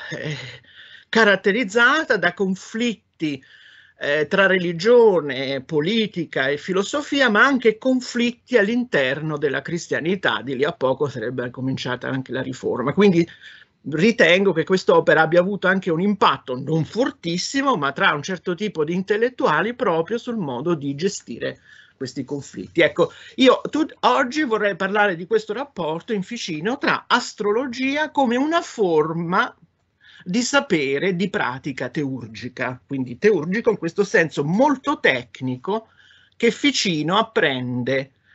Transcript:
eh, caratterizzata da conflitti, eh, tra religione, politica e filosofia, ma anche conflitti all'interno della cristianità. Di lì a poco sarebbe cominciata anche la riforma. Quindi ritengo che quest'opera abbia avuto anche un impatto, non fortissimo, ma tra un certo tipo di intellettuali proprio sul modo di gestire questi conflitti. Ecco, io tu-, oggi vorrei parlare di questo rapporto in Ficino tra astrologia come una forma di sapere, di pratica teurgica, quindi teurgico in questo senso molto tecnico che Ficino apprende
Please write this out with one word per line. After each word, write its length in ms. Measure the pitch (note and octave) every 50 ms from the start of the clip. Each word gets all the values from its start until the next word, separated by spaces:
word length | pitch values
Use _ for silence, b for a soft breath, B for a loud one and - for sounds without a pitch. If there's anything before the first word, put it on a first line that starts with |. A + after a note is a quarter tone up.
| B B
eh, 260 | D#3 - - D#3+ D3 B2 B B B B B B B B B B B B B _
caratterizzata 1080 | - A3+ A3+ G#3 G3 F#3+ - G#3 F#3+ B3 B3+ F#3 G3+ A#3+ A#3+ B3+ C#4+ D#4+ D#4 - A#3+
da 180 | F#3+ E3+ F3 -
conflitti, 1080 | - G3 F#3 F#3+ - - - - A3 A#3+ A#3+ F#3+ - _ _ _ - D#3+ D3+ C#3 C3+ b b b b b b b b b b b -
eh, 260 | B2 C#3+ C#3+ D#3 D3+ D3
tra 180 | G3 G3 G3
religione, 1160 | F#3 F#3+ F#3 F3 F3+ E3+ D#3+ F3+ A3+ B3 A#3+ A3+ G#3+ F#3 E3 D3 C#3+ B2+ C3 C3+ C3 C#3 C3
politica 840 | C3 - D#3+ D3 D3+ F#3 A3+ A3+ G#3+ - - F3+ D#3 - - D3+ C3 C#3
e 80 | D3
filosofia, 720 | C#3+ - G3 F3 F#3 G3 - - D4+ C#4+ - D4 C#4 C4 A#3
ma 160 | G3+ G#3+ B3
anche 340 | C#4 C#4 B3 - A3 A3 -
conflitti 800 | - C4 C4 B3+ B3 - - A#3+ A#3+ A#3+ A#3+ - _ - B3+
all'interno 800 | A3 G3+ G#3 A#3+ B3 A#3+ - - D3 C3 B2+ B2+ D3+ D#3 D#3 D3+
della 260 | D3 D3+ C#3 C3 C#3
cristianità. 760 | - - E3+ E3 - - C#3 A#2 C#3+ E3+ G3 F#3+ - C3+ A2+ G#2+
Di 140 | A2+ C3+ C3+
lì 80 | A#2 C#3+
a 80 | D3
poco 360 | - - C3 C3 C3 - D3+ C3+
sarebbe 420 | - A#2+ G#2+ B2 B2+ B2 A#2+ B2
cominciata 580 | - C3 B2+ C3 C3 - - C3+ B2+ B2+ B2+ C3
anche 240 | C3 C3+ C3 -
la 100 | A#2 C3
riforma. 500 | C3 C3 C3 - - F#2 A#2 A#2+ A#2 C#3+
Quindi 360 | - F#3+ G#3 G3+ E3 E3+ E3+ B B B B B B B B B _ _ - C#3
ritengo 640 | D#3 D3+ F3+ A#3 A3 - F#3 D#3+ F3 F#3+ G3+ G3
che 120 | D#3 D#3+ D3
quest'opera 580 | - F#3+ F#3 - - F3 E3 D#3+ F3 D3+ D3
abbia 180 | D#3+ D#3 E3+ F3
avuto 260 | F3+ G3 G#3 - -
anche 240 | F3+ F#3+ F#3+ - F#3
un 100 | D#3+ E3
impatto, 580 | F#3+ G#3+ G3+ - A3+ F3 C#3 - - - B2+ C3
non 260 | C3+ C#3 D#3+ D#3+ C#3+
fortissimo, 920 | - - G#3 C4+ D4+ - _ - E3+ E3+ F#3 - - - C#4 C#4 C#4 B3
ma 140 | E3 C#3+ C#3
tra 200 | - F3+ G3 F3+
un 100 | D#3 D3
certo 320 | C#3 F#3+ F#3 F3 - F#3 F3
tipo 300 | - G#3+ G#3 - D#3+ D3+
di 100 | D#3+ F3
intellettuali 800 | F#3+ F#3+ - G#3 G#3+ A#3 C4 B3+ - C#4 F#3+ D3+ D3+ F#3 A3+ A#3+
proprio 440 | - A#3 G3 E3 D#3+ E3 - A3+ A3+
sul 180 | - A#3+ A#3
modo 380 | A3 E3+ C#3 B2 A#2+ D3+ F3 F3
di 200 | C#3+ C#3+ C#3 C#3
gestire 640 | C#3+ F3+ G3 - - - - A#2 - C3+ C3 C3 b b b b b b b b
questi 280 | - C3+ - - C#3+ B2
conflitti. 560 | - D3 C#3 B2+ - - G2+ F#2 F#2 - E3
Ecco, 300 | D#3+ D3 - C3+ - B B B B B B
io 240 | - C4 B3 G#3+ - - -
tu-, 200 | - D4 D#4 C#4+ - -
oggi 440 | - A#3 B3 C4 C#4 A#3+ C#4+ D4+ D#4
vorrei 320 | A#3 A3 G3+ G#3 G3+ F#3+
parlare 400 | D#3+ F#3+ F#3+ G3+ G#3+ G#3 G#3 F3
di 100 | D#3+ F#3
questo 260 | - A3+ G#3+ A3 -
rapporto 600 | G#3 A#3+ C#4+ - _ - E3 D3+ D#3+ E3+ - -
in 100 | A3 G3
Ficino 560 | F#3 - A#3+ A#3 - F#3+ D#3 D3+ D#3+ A3 C4+ -
tra 280 | - G#3+ C#3+ - - -
astrologia 1040 | G#3+ B3 A#3+ - - - G3+ G#3 G#3 B3 C#4+ C4 A3+ C4 C4 C4+ C#4+ D4 D#4 D4+
come 240 | - D4 C4+ A3+ A#3+
una 260 | B3+ C#4+ D#4 E4+ E4+
forma 880 | E4+ - - A#3+ G3+ F3 D#3+ D3+ D3+ D#3+ D#3+ E3+ F3 E3 F#3 G#3+ B3 - - _ _ _ _ _ _ _ b b b b b b b
di 180 | F3+ F3+ B3
sapere, 760 | A#3+ - C#4+ C#4+ C#4+ - F#3+ D#3 C3+ C3+ C#3 C#3+ E3 G3 F#3
di 140 | E3+ G#3 G3
pratica 580 | - F#3 B2+ B2 B2+ C3 - D3+ B2+ - C#3 B2
teurgica, 920 | - D#3+ D3 C3+ C3 A#2 A#2 G#2+ A2 G#2 B2 A#2+ - - B2 B2 B2+ - _
quindi 320 | - C#3+ C3+ B2+ B2 A#2+ -
teurgico 520 | - G#3+ G#3 D#3 D3 F3 F#3+ A#3 A3+ A#3+
in 80 | G3 -
questo 260 | E3 E3 - G3+ G3+
senso 400 | - - F#3+ E3 - - D3+ C#3
molto 560 | D3 F3+ A3 C4+ D4+ C#4 C4+ - C#4+ D4+ -
tecnico 880 | - F3+ C3 B2 B2 - - - C3 B2+ B2+ B2+ - F#3+ G#3 A3+ A3 b b b b b b b b b b
che 140 | - A#3 A#3
Ficino 680 | - - - C#4+ C4 - - G3+ E3 D3+ D3 D#3+ F#3+
apprende 960 | G#3+ - - - - E3 D3 C3 B2+ B2+ B2 B2 B2 A#2+ C3+ C3+ C3+ C3+ b b b b b